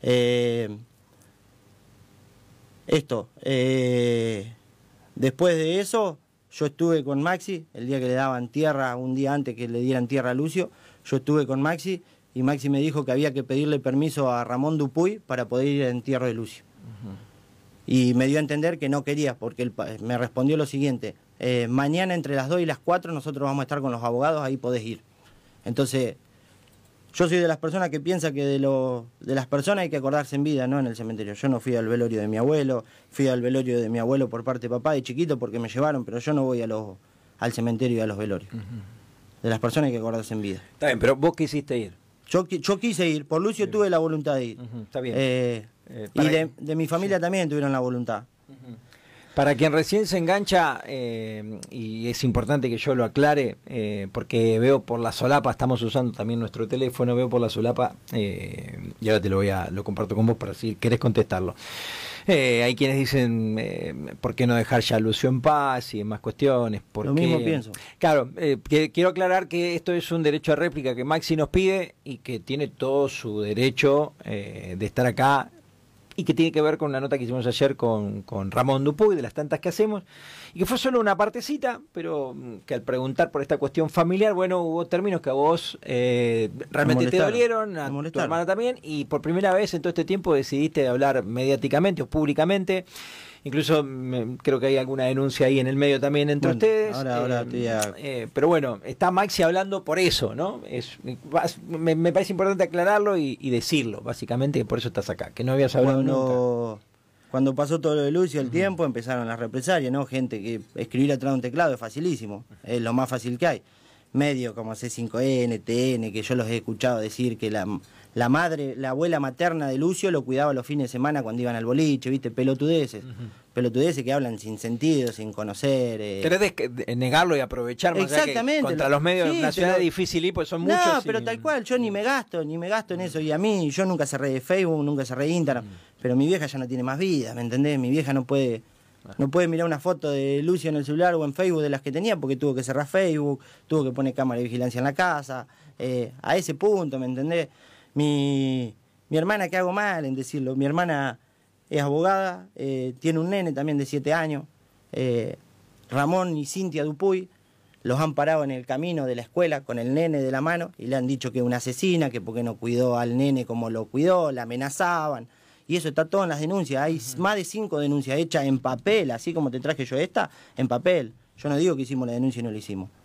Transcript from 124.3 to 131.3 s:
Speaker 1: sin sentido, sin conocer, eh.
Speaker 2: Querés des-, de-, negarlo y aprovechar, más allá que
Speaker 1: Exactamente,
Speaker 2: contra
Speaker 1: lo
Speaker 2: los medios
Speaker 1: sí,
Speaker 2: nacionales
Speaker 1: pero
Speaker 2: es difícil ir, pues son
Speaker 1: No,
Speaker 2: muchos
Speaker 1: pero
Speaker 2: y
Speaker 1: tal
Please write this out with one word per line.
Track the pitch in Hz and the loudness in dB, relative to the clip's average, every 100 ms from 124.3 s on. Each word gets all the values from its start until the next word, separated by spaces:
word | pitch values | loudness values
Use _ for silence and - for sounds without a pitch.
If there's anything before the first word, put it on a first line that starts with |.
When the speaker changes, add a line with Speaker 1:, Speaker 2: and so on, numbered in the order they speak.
| 107 | -6
Speaker 1:
sin | 107 107 | -8 -8
sentido, | 113 117 151 151 123 | -6 0 2 2 2
sin | 107 107 | -4 -10
conocer, | 104 107 101 139 135 123 110 | -6 -8 -2 0 2 0 -2
eh. | 104 98 | -6 -2
Speaker 2:
Querés | 160 185 | 0 2
des-, | 202 - 123 123 | 2 0 -6 -4
de-, | - | -4
negarlo | 120 127 151 175 147 | -2 2 4 4 2
y | |
aprovechar, | 123 123 120 123 180 175 | 0 -4 -6 0 0 2
más | |
allá | 160 151 | 2 2
que | 302 | 2
Speaker 1:
Exactamente, | 233 247 302 | 0 0 0
Speaker 2:
contra | 269 156 139 | 0 0 2
Speaker 1:
lo | |
Speaker 2:
los | 143 | 4
medios | 160 180 165 | 4 2 2
Speaker 1:
sí, | 165 | 2
Speaker 2:
nacionales | 156 156 | 0 2
Speaker 1:
pero | 180 185 | 2 4
Speaker 2:
es | |
difícil | 175 170 180 170 | 2 0 -2 0
ir, | 175 | 0
pues | 180 156 | -2 -4
son | 170 | -2
Speaker 1:
No, | 175 349 | 2 4
Speaker 2:
muchos | 349 302 | 4 2
Speaker 1:
pero | 196 220 | 0 -2
Speaker 2:
y | |
Speaker 1:
tal | 226 | -2